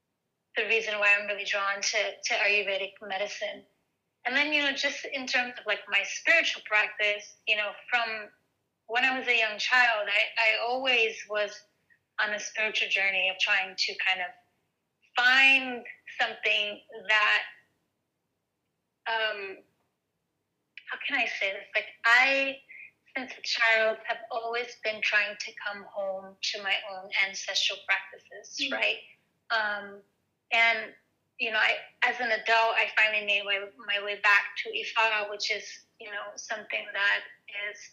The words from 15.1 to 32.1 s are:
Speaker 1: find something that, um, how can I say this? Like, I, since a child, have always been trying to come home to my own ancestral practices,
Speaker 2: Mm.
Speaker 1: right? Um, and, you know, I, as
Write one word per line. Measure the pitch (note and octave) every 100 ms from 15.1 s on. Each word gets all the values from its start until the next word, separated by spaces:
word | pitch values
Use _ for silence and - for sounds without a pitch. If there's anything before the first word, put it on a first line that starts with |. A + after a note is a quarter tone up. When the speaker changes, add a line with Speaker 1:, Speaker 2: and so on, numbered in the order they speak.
| -
Speaker 1:
find | B3 C4 C4+ C4+ C4 A#3+ A3+ - - -
something | A3+ A3 G#3+ G#3+ G#3 G#3 - A3 G3
that, | G#3+ G#3+ G#3 - - _ _ _ _ _ _ _ _ _ _ _ _ _ _ -
um, | A3+ A3 G#3 G3 - - _ _ _ _ _ _ _ _ _ _ - -
how | - -
can | C4+
I | A3+
say | - G3
this? | G3+ - G#3+
Like, | G#3 - A#3
I, | A#3+ C4+ C4+ C4+ C4+ - - - _ _ C4+
since | B3+
a | -
child, | - - A3+ A3 A3 A3 -
have | A3+ -
always | A#3 A3+ A#3 A#3+ -
been | A3 G#3+
trying | A3 G#3+ G#3 G#3
to | - - -
come | G3+ F#3+
home | G#3 G3 F#3+ F#3+ G3 -
to | G#3+
my | G3 G#3 G#3 F#3+
own | G3 G#3 F#3+
ancestral | F#3+ - F#3+ - G3 -
practices, | F#3+ - - - - - -
Speaker 2:
Mm. | C#4
Speaker 1:
right? | A3+ G#3+ A3 - _ _ _ -
Um, | A3+ G#3+ G#3 G3+ G3+ _ _ _ _ -
and, | A#3 A#3 A3 G#3+ - _ _ _ -
you | A#3
know, | A3
I, | A3 - - -
as | B3